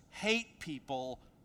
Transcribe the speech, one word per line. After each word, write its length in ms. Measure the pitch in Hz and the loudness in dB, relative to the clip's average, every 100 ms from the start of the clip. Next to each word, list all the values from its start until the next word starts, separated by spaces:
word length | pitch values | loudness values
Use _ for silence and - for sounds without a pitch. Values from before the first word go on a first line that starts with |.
| - | -16
hate 500 | - 208 226 226 - | -2 2 2 2 -8
people 600 | - 139 - 135 127 123 - - | -8 -6 -2 -2 -2 -6 -12 -20